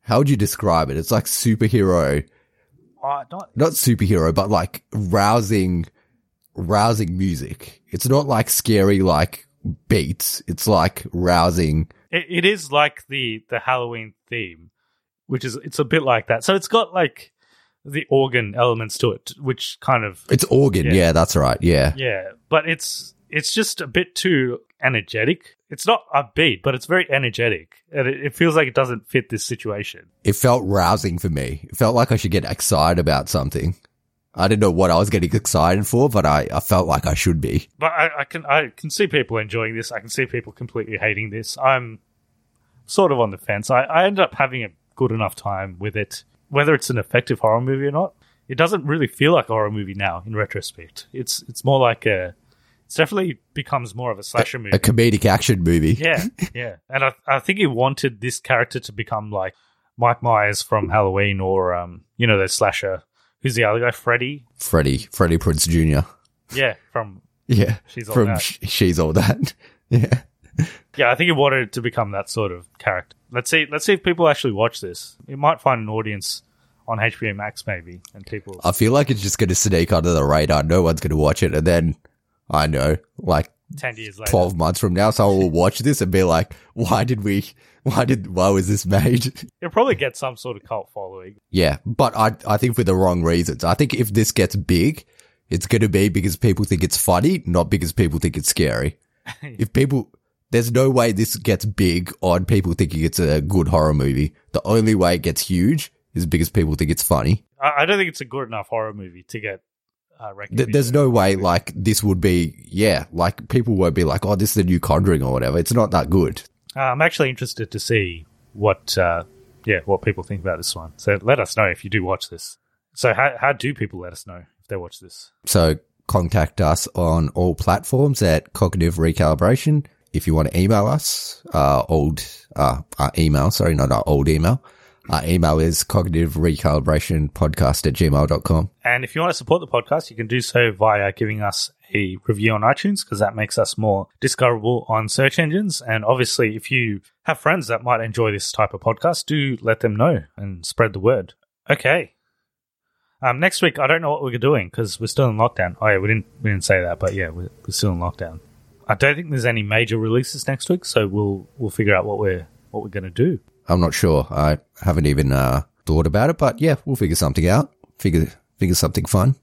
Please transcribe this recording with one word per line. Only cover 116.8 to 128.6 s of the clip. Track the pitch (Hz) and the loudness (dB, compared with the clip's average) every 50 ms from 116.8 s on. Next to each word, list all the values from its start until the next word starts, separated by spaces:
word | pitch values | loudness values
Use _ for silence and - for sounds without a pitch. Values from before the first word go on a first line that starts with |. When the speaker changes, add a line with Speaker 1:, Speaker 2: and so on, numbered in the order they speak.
| 135 | -2
Speaker 2:
I'm | 131 123 139 156 | -2 0 0 0
actually | 170 - - 151 131 | 0 0 0 -2 -2
interested | 127 - 131 120 - - 113 - - | -2 -6 -8 -10 -8 -10 -10 -8 -8
to | 107 | -10
see | - - 113 110 101 90 85 82 82 _ _ _ _ _ _ | -4 0 0 0 0 -2 -6 -12 -16 _ _ _ _ _ _
what, | 104 101 104 95 - _ - - | -2 0 0 0 0 _ -6 -2
uh, | 98 90 87 85 85 85 - _ - - _ _ _ _ | 0 0 0 0 -2 -6 -10 _ -20 -20 _ _ _ _
yeah, | 107 104 87 82 | -2 -2 -2 0
what | 98 98 - - | -2 -2 0 0
people | 110 98 - 90 | -2 -4 -4 -8
think | - 101 95 82 | -10 -10 -8 -4
about | 95 87 80 | -6 -6 -4
this | 85 - - | -6 -8 -8
one. | 87 80 78 - - | -8 -12 -18 -18 -8
So | - - 101 98 | -2 -2 -2 0
let | 92 113 131 - | 2 0 0 0
us | 104 - - | 0 -4 -2
know | - 107 | 0 0
if | 95 85 - - | 0 -2 -4 -8
you | 101 | -6
do | 95 107 90 | -4 -4 -2
watch | 90 95 90 - - | -2 -4 -6 -8 -14
this. | - 82 - - - _ _ _ _ _ _ _ _ | -16 -16 -18 -18 -20 _ _ _ _ _ _ _ _
So | - - 123 107 | -2 0 0 2
how, | 101 135 143 123 117 | 2 0 -2 -2 0
how | - 139 143 | -2 -2 -2
do | - - 135 143 | -2 -4 -8 -6
people | - 110 - - 92 | -6 -8 -8 -8 -12
let | 87 87 87 | -14 -14 -16
us | - - - | -18 -18 -18
know | 90 87 90 _ _ _ | -18 -20 -20 _ _ _
if | _ _ | _ _
they | 104 | -10
watch | 95 87 85 - - | -10 -10 -12 -16 -20
this? | - 87 - - - _ _ _ _ | -20 -20 -20 -20 -20 _ _ _ _
Speaker 1:
So | - - 92 82 78 78 76 _ _ _ _ _ - | -2 0 2 2 2 0 -2 _ _ _ _ _ -2
contact | - 95 87 85 - 95 80 - _ - | -2 0 0 2 0 0 0 0 _ 0
us | 92 76 80 - - - _ | 2 2 2 0 -2 -8 _
on | - 90 82 80 82 80 71 | -2 0 0 2 0 0 -2
all | - - 90 90 82 | 0 0 0 0 0
platforms | - - - 90 101 - - - 127 143 147 135 - 107 | -2 0 0 0 0 0 -2 0 2 2 2 2 2 2
at | 90 78 78 - - _ | 2 2 2 0 -4 _
Cognitive | - | -2